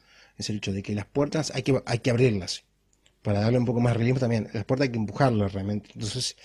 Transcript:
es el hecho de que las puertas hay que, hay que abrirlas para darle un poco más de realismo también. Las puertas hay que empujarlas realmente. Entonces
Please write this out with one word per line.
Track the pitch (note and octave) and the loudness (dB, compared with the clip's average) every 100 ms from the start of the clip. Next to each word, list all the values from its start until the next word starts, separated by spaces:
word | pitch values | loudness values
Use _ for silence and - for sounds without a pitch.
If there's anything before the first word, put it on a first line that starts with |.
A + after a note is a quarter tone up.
| _ - - - | _ -20 -20 -10
es | - | -6
el | G#2+ | -6
hecho | G2+ | -4
de | G2 | -4
que | G2+ | -4
las | G#2 | -6
puertas | G2+ C#3 D3 D#3 C#3+ | -4 -2 0 -2 -2
hay | C3 | -2
que, | C3+ C3 | 0 0
hay | - A2+ | 0 -2
que | C3 | 2
abrirlas | B2 C3 G2+ F2 - _ _ _ _ _ _ | 4 4 2 -4 -10 _ _ _ _ _ _
para | A#2 G2+ | -2 2
darle | A2 B2 | 2 2
un | A#2+ | 2
poco | A#2 | 2
más | A#2+ | 2
de | A2 | 2
realismo | A#2 C3 | 2 2
también. | A#2+ A2+ - | 2 0 -2
Las | A2+ | -4
puertas | - C3 C#3 | -2 0 0
hay | |
que | A#2 | 0
empujarlas | G#2 - C3+ G#2+ G2 | -2 2 2 4 0
realmente. | G2 G2 G#2 - | -2 -4 -4 -6
Entonces | A#2 G#2+ B2+ - - | -10 -6 -6 -6 -8